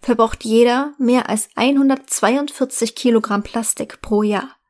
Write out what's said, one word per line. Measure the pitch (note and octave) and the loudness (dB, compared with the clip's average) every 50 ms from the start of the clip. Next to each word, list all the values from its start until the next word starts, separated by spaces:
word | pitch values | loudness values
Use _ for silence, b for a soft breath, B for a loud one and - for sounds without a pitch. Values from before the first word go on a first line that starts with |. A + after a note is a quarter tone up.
verbraucht | - - A#3+ A3 A3+ A3+ - - - | 0 -2 2 2 2 0 0 -8 -6
jeder | A3 A3 A3+ A#3+ A#3+ A#3+ B3+ C#4 D4 C#4+ _ | 0 4 4 4 4 4 0 -2 -4 -4 _
mehr | C4 A#3 B3 B3+ - - | 0 2 2 2 0 0
als | - G#3+ - - _ | -4 -4 -4 -6 _
einhundertzweiundvierzig | - A3+ B3+ C#4+ C#4 C#4 C4+ C4+ C4 - - - - - G3+ A#3+ C#4 C#4+ C#4+ - - C4+ C4 - - - A3 - | -2 0 2 2 2 2 2 2 0 -2 -6 -4 0 0 0 0 0 -2 -4 -4 -4 -4 -4 -2 -4 -4 -4 -6
Kilogramm | - - B3 A#3 A3+ A3 - G#3 G3+ G#3 | -2 0 2 2 2 2 0 -4 -4 -4
Plastik | - - A#3 A3+ - - - A#3+ - - - | -4 -6 -6 -4 -4 -6 -6 -8 -10 -10 -18
pro | - - A3 G#3 G#3+ | -6 -2 0 0 0
Jahr. | G#3 G#3 F#3+ G3 C4 - _ _ _ | 0 -2 -2 -4 -8 -14 _ _ _